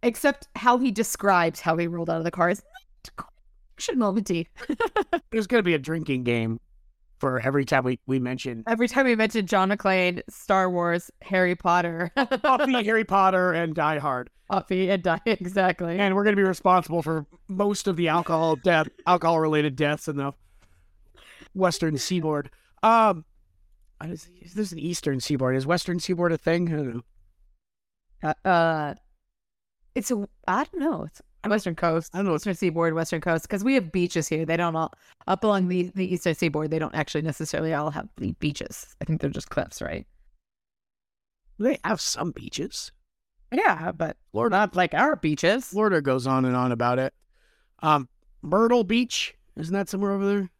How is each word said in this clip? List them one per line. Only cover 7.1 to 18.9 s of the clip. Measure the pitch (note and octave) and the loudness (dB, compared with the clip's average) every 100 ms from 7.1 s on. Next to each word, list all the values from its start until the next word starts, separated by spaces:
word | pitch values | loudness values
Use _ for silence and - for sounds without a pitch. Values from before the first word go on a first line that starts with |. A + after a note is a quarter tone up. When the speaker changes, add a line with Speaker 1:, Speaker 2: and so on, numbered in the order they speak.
| _ | _
Speaker 2:
for | C#3 B2+ | -2 0
every | B2 C#3 C3 | 0 0 2
time | C#3 | 0
we, | B2+ B2 - | 0 -4 -2
we | C3+ | -2
mention | B2 B2+ C3 A#2 A2+ | -2 -6 -8 -8 -2
Speaker 1:
Every | A3+ A#3+ | 0 2
time | C4+ C4 | 2 2
we | A3+ | 2
mention | A3 A3+ F#3+ | 0 0 0
John | G3+ F#3+ | 2 2
McClane, | G#3 G3 F#3+ F3+ F3 - | 0 0 2 0 -2 -10
Star | - - F#3+ F#3 | -18 0 2 2
Wars, | F3+ F3 E3+ - _ | 0 0 -2 -4 _
Harry | - F#3+ F3+ F3+ | -4 2 2 2
Potter. | F#3 F3 E3+ E3 F3 | 2 2 2 -4 -4
<laughs> | - C4 B3+ | -2 0 0
Speaker 2:
Buffy, | - B3+ C#4 B3 | 2 2 2 0
Harry | G#3 A3+ A3 | 2 0 2
Potter, | G3 F#3+ F#3 F3+ | 4 4 4 2
and | E3 E3+ | 0 -2
Die | D#3 D3+ D#3 | 0 0 0
Hard. | C#3+ B2+ B2+ _ _ | -2 -4 -6 _ _
Speaker 1:
Buffy | G3 - F#3 F#3 | -4 -2 -2 0
and | G3 | 0
Die, | F3 E3 | 0 -2
<laughs> | - | 0
exactly. | G#3+ F3+ G3 F#3 F3 E3+ F3 | -2 -2 0 2 0 -4 0
Speaker 2:
And | G3+ F#3+ | 0 2
we're | |
gonna | G#3 G3+ | 2 4
be | |
responsible | F#3+ F3+ - F3+ - E3 | 2 2 4 4 4 -4
for | D#3+ D#3+ D3 - _ | -2 -4 -6 -18 _
most | F#3+ G3+ G3+ - | -2 0 0 -2
of | E3+ | 0
the | E3+ | 2
alcohol | E3 E3+ E3 E3 D3+ | 0 0 0 2 2
death, | F#3 E3 D3 | 4 4 2